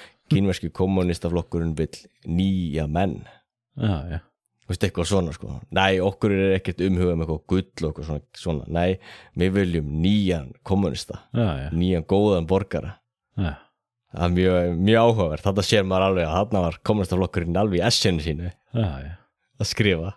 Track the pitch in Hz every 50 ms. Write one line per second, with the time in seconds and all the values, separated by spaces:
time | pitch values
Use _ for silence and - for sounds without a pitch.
0 | - - _ _ _ - 151 101 98 98 90 - - 82 - - 92 95 98 95
1 | 90 90 85 - - 85 85 87 82 - - 85 82 82 80 76 80 - - -
2 | - - _ _ - - 85 90 95 98 95 92 90 78 71 78 78 73 76 87
3 | 98 92 65 - - - - _ _ _ _ _ _ _ _ 135 120 107 95 76
4 | 71 85 82 82 - _ _ _ _ _ _ _ _ - 92 - - 95 - -
5 | 85 - 101 95 90 80 73 - - - 67 - - - - 92 95 98 98 92
6 | 90 101 95 - - 107 98 95 95 95 95 95 - - 85 - 90 95 92 87
7 | 90 90 85 82 82 80 80 76 - - 92 95 92 - _ - 82 76 73 -
8 | 76 78 76 73 - _ _ - - 87 80 71 - - 78 85 87 92 95 -
9 | - - - - - - _ - 87 95 92 101 98 87 85 82 76 71 73 78
10 | 82 95 104 107 101 92 87 80 67 64 - - - - 95 98 98 78 64 -
11 | - - - - - _ - 120 117 98 76 65 67 71 80 82 90 92 92 85
12 | 78 - 98 101 104 107 98 87 82 80 95 98 98 - - 78 - 85 92 -
13 | _ _ _ _ _ _ _ - 95 80 73 - - _ _ _ _ _ _ _
14 | _ _ - - 87 87 87 90 92 92 90 90 87 87 85 82 95 104 113 113
15 | 117 120 113 110 92 78 76 76 - 98 95 101 92 - 117 107 92 95 95 92
16 | 95 95 95 90 82 78 80 92 104 113 110 95 87 82 78 - - - 107 107
17 | 95 - 92 90 92 85 - 90 82 85 85 90 104 107 92 85 87 120 - -
18 | - 107 87 80 76 82 78 76 87 90 - _ _ _ - 117 110 90 71 67
19 | 67 76 87 - _ _ _ _ _ _ _ - 98 - - - 110 101 90 80
20 | 82 95 -